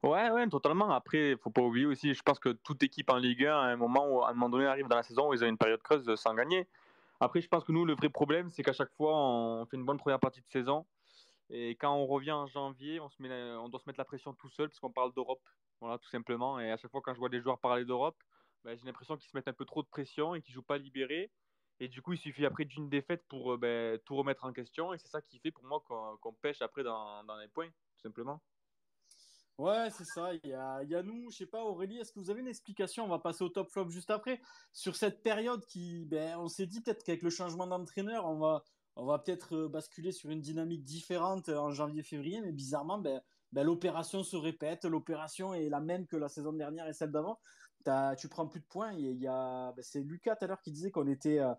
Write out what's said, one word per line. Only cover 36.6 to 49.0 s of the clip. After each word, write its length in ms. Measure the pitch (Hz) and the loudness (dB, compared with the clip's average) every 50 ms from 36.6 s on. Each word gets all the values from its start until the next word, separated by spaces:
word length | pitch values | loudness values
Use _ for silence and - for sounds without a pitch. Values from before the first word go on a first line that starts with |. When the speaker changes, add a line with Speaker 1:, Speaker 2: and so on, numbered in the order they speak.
| 190 | -4
Speaker 2:
dit 140 | 170 190 233 | -4 -4 -6
peut-être 220 | 226 247 208 214 - | -4 -4 -4 -4 -2
qu'avec 200 | - 170 165 175 | -4 -4 0 0
le 60 | 170 | -2
changement 380 | 170 - 185 175 165 170 180 | -2 -2 -4 -4 -2 -4 -4
d'entraîneur, 580 | 180 180 180 180 - - 202 196 208 233 226 190 | -2 -2 -4 -4 -6 -6 -6 -4 -2 -2 -2 -2
on 140 | 165 160 156 | -2 0 2
va, 260 | 156 156 156 147 - _ _ _ _ _ _ | 4 4 4 2 -2 _ _ _ _ _ _
on 80 | - 123 | -8 -2
va 140 | 135 147 147 | 0 0 0
peut-être, 360 | - - 180 175 - - 165 | 0 -2 -4 -4 -4 -4 -4
euh, 140 | 160 156 156 | -2 -2 -2
basculer 440 | 139 156 156 - - - 160 185 180 | -4 -6 -8 -8 -14 -8 -6 -6 -6
sur 180 | - - 151 | -6 -8 -6
une 100 | 156 156 | -6 -6
dynamique 420 | 147 143 156 160 165 165 170 156 139 | -6 -4 -4 -4 -2 -2 -4 -6 -8
différente, 680 | 135 151 165 160 - 175 175 165 185 190 190 - - | -10 -10 -10 -6 -4 -2 0 0 0 0 -2 -2 -2
euh, 80 | 156 147 | -2 0
en 120 | 147 147 143 | 0 -2 0
janvier-février. 680 | 139 151 151 151 151 147 - - 147 139 156 185 226 | -2 -2 -2 -2 -6 -6 -6 -8 -6 -4 -4 -6 -4
Mais 120 | 220 185 160 | -6 -6 -6
bizarrement, 440 | 139 135 131 143 143 143 160 190 | -6 -6 -2 -2 -2 -2 -2 -4
ben, 240 | 208 190 151 135 135 _ _ _ _ _ _ - | -2 0 -2 -2 -4 _ _ _ _ _ _ 0
ben, 120 | 135 143 | 2 4
l'opération 580 | 160 170 170 175 180 151 160 165 - - 190 185 | 4 2 2 0 -2 -2 -2 -4 -4 -4 -4 -4
se 140 | - - | -4 -4
répète. 500 | 175 151 165 165 - 156 151 165 170 - | -2 -2 -2 -4 -2 -4 -4 -4 -2 -2
L'opération 680 | 175 165 156 - - 165 151 156 151 - - 185 190 185 | 0 0 0 0 -2 -4 -4 -4 -8 -8 -6 -6 -4 -2
est 160 | 175 156 151 | -2 -2 0
la 120 | 151 143 | 0 -2
même 260 | 151 160 175 185 185 | 0 -2 -2 -2 -4
que 100 | - - | -4 -2
la 140 | 156 151 139 | -2 -2 -2
saison 240 | - - 143 156 151 | -4 -6 -6 -4 -4
dernière 340 | 156 151 147 151 165 165 160 | -4 -4 -4 -6 -6 -6 -8
et 60 | 151 | -6
celle 180 | - 165 151 147 | -4 -4 -2 0
d'avant. 260 | 151 156 190 220 - _ - - _ - - _ _ _ | 0 0 0 -4 -6 _ -20 -20 _ -20 -20 _ _ _
T'as, 320 | 143 135 135 135 135 135 | 2 2 4 4 2 0
tu 140 | 131 - 151 | -2 -6 -10
prends 160 | - - 165 | -4 -4 -4
plus 140 | 156 - 175 | -4 -4 -12
de 60 | 147 | -14
points. 280 | _ - 175 214 226 202 | _ -8 -6 -6 -4 -4
Il 60 | 170 | -4